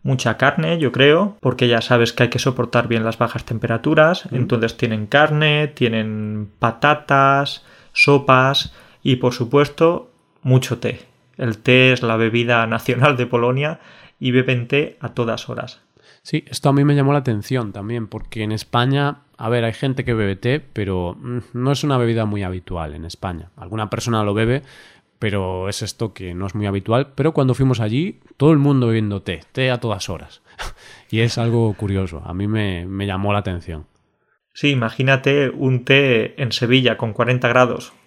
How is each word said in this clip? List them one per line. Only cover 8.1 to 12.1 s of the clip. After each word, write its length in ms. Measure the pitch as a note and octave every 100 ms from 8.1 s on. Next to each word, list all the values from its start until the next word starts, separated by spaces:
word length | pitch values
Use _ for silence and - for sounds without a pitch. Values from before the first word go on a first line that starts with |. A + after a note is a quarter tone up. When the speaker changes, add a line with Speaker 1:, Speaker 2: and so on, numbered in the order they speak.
| C#3+ C3+ C3 C3 C#3 - - - _
Speaker 1:
y 140 | C#3 B2
por 160 | B2+
supuesto 800 | A#2+ A#2 C#3+ C#3+ - E3 F3 - _ _ _
mucho 360 | B2+ B2+ - -
té. 260 | A#2 - - _ _ -
El 200 | A#2+ G#2
té 340 | - B2+ B2+
es 100 | B2
la 140 | A#2+